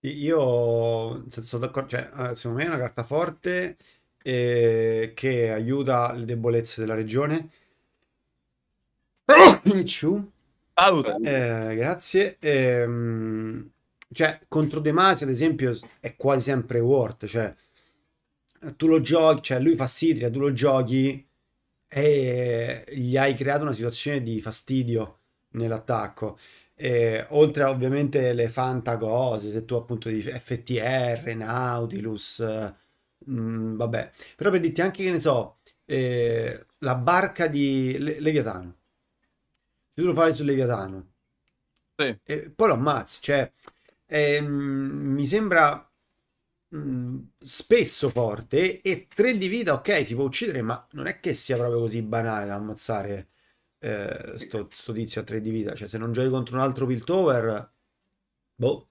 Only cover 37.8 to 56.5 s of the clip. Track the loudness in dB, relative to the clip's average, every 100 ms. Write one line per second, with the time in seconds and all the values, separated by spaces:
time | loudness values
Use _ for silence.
37.8 | 0 -2 -6 -2 0 0 -2 -6 -12 -18
38.8 | _ _ _ _ _ _ _ _ _ _
39.8 | _ -2 0 4 2 2 0 0 0 -2
40.8 | -6 -12 -16 _ _ _ _ _ _ _
41.8 | _ _ -4 -4 _ -10 -10 2 4 4
42.8 | 2 0 -2 -10 -2 0 0 _ -20 _
43.8 | _ _ _ 0 2 2 0 -4 -2 -4
44.8 | -4 -4 -2 -2 0 0 2 6 4 4
45.8 | -10 _ _ _ _ _ _ _ _ -10
46.8 | -6 -6 -6 -10 -14 _ -8 -8 2 2
47.8 | 2 -2 -2 0 -2 -2 -2 0 0 -2
48.8 | -4 -4 -6 0 2 2 -2 -2 0 -2
49.8 | 0 0 0 -2 -2 -2 -4 -4 -4 -6
50.8 | -10 -10 -10 -6 -4 -4 -2 -2 0 0
51.8 | -2 -4 -4 -2 -2 -4 -4 -6 -8 -10
52.8 | -6 -6 -4 -10 -12 _ _ _ _ _
53.8 | -8 -6 -6 -8 -12 -14 -10 -8 -10 -14
54.8 | -10 -8 -6 -8 -6 -6 -4 -4 -6 -8
55.8 | -10 -8 -4 -2 0 -2 -4